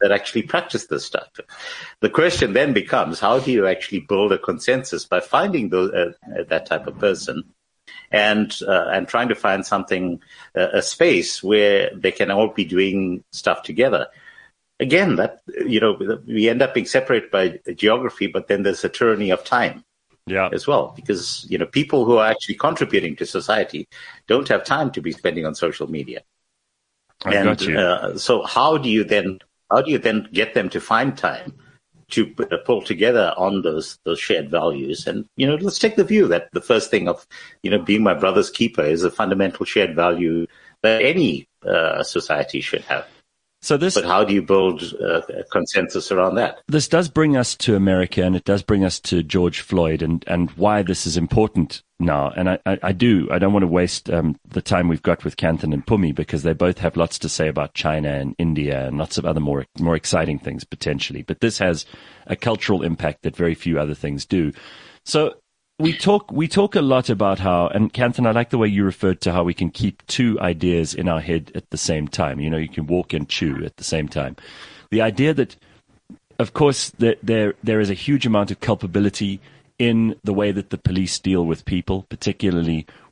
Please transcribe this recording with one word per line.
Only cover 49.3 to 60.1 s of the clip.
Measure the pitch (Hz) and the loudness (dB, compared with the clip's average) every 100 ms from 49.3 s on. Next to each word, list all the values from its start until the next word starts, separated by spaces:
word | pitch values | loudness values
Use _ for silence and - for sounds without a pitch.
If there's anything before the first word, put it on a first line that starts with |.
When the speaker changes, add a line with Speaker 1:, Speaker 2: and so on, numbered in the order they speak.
| 95 87 - | 2 2 0
Speaker 2:
Floyd | - 92 82 80 | -2 2 2 2
and, | 80 82 - | 0 -2 -2
and | 87 85 | -2 -2
why | - 101 107 | 0 2 2
this | 92 90 87 | 0 -2 -2
is | 82 | -2
important | 85 - 110 - 78 - - - | 0 2 2 2 -2 -4 -14 -4
now. | 85 73 71 - | 0 0 0 -2
And | 90 | -2
I, | 92 | -2
I, | - 95 | -2 -2
I | 90 | -2
do, | 92 120 101 76 | 2 4 4 2
I | 87 | 2
don't | 98 | 4
want | 101 | 4
to | 92 | 4
waste, | 87 90 - - | 2 2 -2 -2
um, | 85 78 69 - | 0 0 -2 -6
the | - | -6
time | - 90 87 | 0 2 2
we've | 80 | 2
got | - 82 | 0 0
with | 80 - | -2 -2
Kanthan | 82 80 78 | -2 0 -2
and | 71 | -2
Pumi, | - 110 85 | 0 2 2
because | 71 78 80 | 0 -4 -2
they | 78 | -2
both | 80 90 90 | 0 0 0
have | 85 85 | -2 0
lots | 82 - | -2 -2
to | 80 | -6
say | - 78 | -2 -2
about | 73 73 | -2 -4
China | - - 78 76 | -4 -2 0 -2
and | 71 69 - | -2 -4 -2
India | 82 76 71 69 65 | 0 0 -2 -2 -4
and | 67 | -4
lots | 78 - | -4 -4
of | 80 | -2
other | 78 | 0
more, | 73 71 65 - | 0 -2 -6 -4
more | 82 82 | 0 0
exciting | - | 0